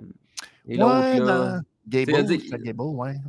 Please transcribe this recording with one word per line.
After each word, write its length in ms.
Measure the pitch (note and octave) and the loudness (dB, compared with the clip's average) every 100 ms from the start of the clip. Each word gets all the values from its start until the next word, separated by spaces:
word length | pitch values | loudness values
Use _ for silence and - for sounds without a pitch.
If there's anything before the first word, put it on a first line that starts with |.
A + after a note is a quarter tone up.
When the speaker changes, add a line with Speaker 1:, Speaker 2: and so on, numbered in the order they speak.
| - - _ - - _ - | -16 -20 _ -16 -16 _ -6
Speaker 1:
et 100 | A#2+ | 2
Speaker 2:
Ouais, 0 | |
Speaker 1:
l'autre, 480 | A#3 C4 C4 B3+ B3+ | 4 4 4 2 2
là. 120 | - B2 F3+ | 2 0 -2
Speaker 2:
dans 40 | - _ A2 | -8 _ -2
Gable, 180 | C3 C3+ | 0 2
Speaker 1:
Tu 60 | D3 | 2
sais, 40 | |
on 40 | |
dit 260 | C#3+ E3+ - | 2 0 -2
Speaker 2:
Chad 120 | A#2+ | -8
Gable, 180 | A#2 A2 | -8 -6
ouais, 340 | D3 C3+ C3 C#3 | -6 -4 -6 -8